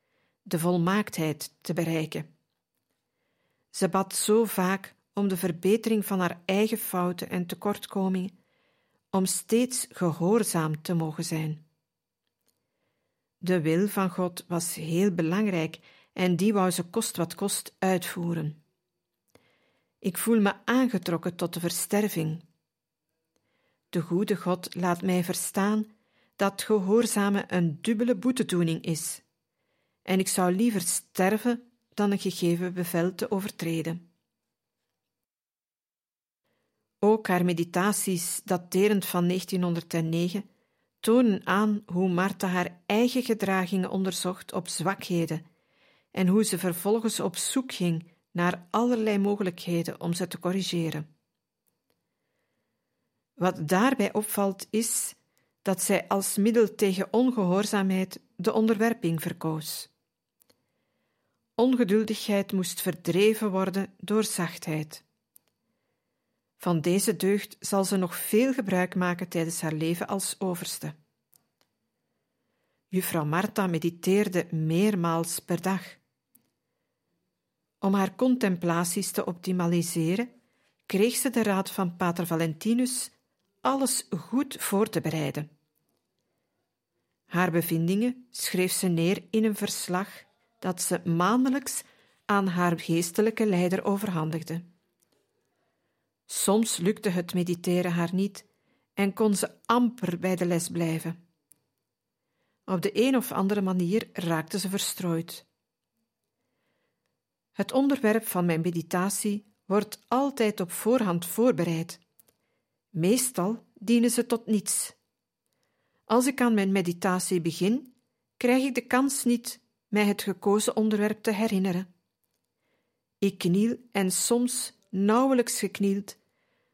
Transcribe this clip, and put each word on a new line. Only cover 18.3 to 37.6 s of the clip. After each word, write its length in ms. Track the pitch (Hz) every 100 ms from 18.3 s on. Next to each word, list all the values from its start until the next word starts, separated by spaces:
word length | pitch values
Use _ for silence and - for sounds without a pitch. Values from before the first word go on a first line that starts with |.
| 170 156 151 _ _ _ _ _ _ _ _ _ _ _ _ _ _
"Ik 200 | 196 -
voel 220 | 220 226
me 240 | 202 -
aangetrokken 720 | - 247 254 185 175 165 180 175
tot 180 | 175
de 60 | 170
versterving. 840 | 170 - - 208 214 170 156 160 - _ _ _ _ _ _ _ _ _ _ _ _ _ _
De 120 | 175
goede 360 | 165 175 214 190
God 380 | 180 180 -
laat 280 | 180 180 175
mij 220 | 190 180
verstaan 600 | 180 180 - - 202 214 214 _ _ _ _ -
dat 260 | 196 196
gehoorzamen 920 | - 214 185 220 226 208 202 202 - 180
een 260 | 170 147
dubbele 340 | - 220 240 196
boetedoening 640 | 247 254 202 175 165 165
is. 380 | - 156 - - _ _ _ _ _ _ _ _ -
En 80 | 190
ik 100 | 185
zou 240 | - 180
liever 280 | 185 240 202
sterven 840 | 175 - - - 185 214 247 233 - _ _
dan 160 | - 202
een 80 | 196
gegeven 560 | 190 175 175 170 180
bevel 400 | 180 175 170 175
te 160 | 180 -
overtreden." 840 | 196 202 - 165 165 156 175 - _ _ _ _ _ _ _ _ _ _ _ _ _ _ _ _ _ _ _ _ _ _ _ _ _ _ _ _ -
Ook 300 | 202 220 214
haar 160 | 180
meditaties, 960 | 175 170